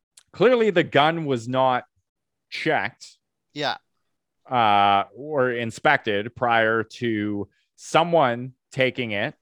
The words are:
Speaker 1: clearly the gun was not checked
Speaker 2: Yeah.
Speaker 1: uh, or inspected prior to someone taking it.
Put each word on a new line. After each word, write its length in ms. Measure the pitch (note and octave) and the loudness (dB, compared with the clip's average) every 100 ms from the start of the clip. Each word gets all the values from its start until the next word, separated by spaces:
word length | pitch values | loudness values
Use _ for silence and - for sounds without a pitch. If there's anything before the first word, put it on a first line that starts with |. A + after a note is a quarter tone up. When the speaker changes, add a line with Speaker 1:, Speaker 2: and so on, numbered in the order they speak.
| _ _ _ | _ _ _
Speaker 1:
clearly 340 | - G#3+ B3 A3 | 0 2 4 2
the 160 | F3 | 2
gun 400 | D3+ C#3+ D3+ E3 | 2 2 2 0
was 240 | D3 B2+ A2+ | -4 -4 -2
not 360 | C3 C3 B2 - _ _ _ _ _ _ | 0 0 0 -4 _ _ _ _ _ _
checked 680 | - D#3+ C3 G2+ - - _ _ _ _ | -8 -2 -2 -4 -8 -20 _ _ _ _
Speaker 2:
Yeah. 220 | D3 C#3 G#2 _ _ _ _ _ _ _ | -8 -6 -8 _ _ _ _ _ _ _
Speaker 1:
uh, 540 | B2+ A2 G2+ G2+ G2+ G2 A2 | 0 4 4 4 2 0 -8
or 360 | D3 D3 B2+ | -8 -2 -2
inspected 840 | A#2+ A#2 - D#3 C#3 A2+ G2+ A2+ - | -2 -6 -4 0 0 0 -4 -4 -4
prior 460 | A#2+ A2+ A2 A2+ | 0 2 2 0
to 640 | G#2+ - A#2+ G#2+ G#2 G2+ G2 _ _ _ | -4 -6 -4 -4 -4 -6 -10 _ _ _
someone 760 | - D#3 E3+ E3+ C3 A#2+ C3 - _ | -2 0 2 2 2 -2 -10 -16 _
taking 400 | - C3 B2+ A#2 | -2 -2 -2 -6
it. 220 | G2+ B2+ - | -4 -6 -8